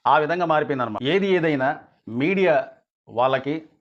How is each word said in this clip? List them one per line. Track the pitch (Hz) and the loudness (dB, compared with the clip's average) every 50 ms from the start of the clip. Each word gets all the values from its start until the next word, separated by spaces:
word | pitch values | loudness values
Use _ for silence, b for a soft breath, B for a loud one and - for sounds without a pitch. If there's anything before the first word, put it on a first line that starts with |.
| - | 0
ఆ | 123 139 156 | 2 4 4
విధంగా | 151 147 170 180 175 | 2 0 -2 -2 0
మారిపోయిందన్నమాట. | 165 156 151 147 131 143 131 123 110 107 98 120 | 0 0 0 0 0 -2 -4 -4 -4 -6 -4 -2
ఏది | 139 175 196 196 | 0 0 0 2
ఏదైనా | 196 185 175 160 165 147 135 127 139 156 - - _ _ _ - - | 2 2 2 2 0 0 0 0 -2 -2 -4 -10 _ _ _ -14 -10
మీడియా | 113 120 139 175 196 196 190 175 151 135 - - - _ _ _ _ _ _ - | -6 -4 -2 0 0 2 2 4 2 2 0 -4 -12 _ _ _ _ _ _ -10
వాళ్ళకి | 107 113 123 135 135 131 - 139 156 160 156 - _ _ | -2 0 0 2 0 0 -2 -4 -8 -8 -10 -14 _ _